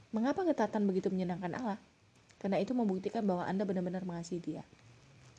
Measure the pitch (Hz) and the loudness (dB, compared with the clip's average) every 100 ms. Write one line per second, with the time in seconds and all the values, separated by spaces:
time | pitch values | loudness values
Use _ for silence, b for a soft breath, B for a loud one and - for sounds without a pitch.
0 | - 214 247 302 359 285 214 220 202 185 | -6 0 2 4 2 4 2 2 2 2
1 | 185 185 180 175 180 - 247 196 - _ | 0 0 0 -2 -4 -4 -4 -4 -8 _
2 | _ - - - 196 185 202 254 214 185 | _ -20 -20 -6 0 0 2 2 2 0
3 | 196 233 214 180 165 185 202 185 180 185 | -2 0 0 0 0 0 0 0 -2 -2
4 | 185 170 170 175 156 156 - - - - | -4 -6 -6 -6 -4 -8 -10 -20 -20 -20
5 | - - - | -20 -20 -20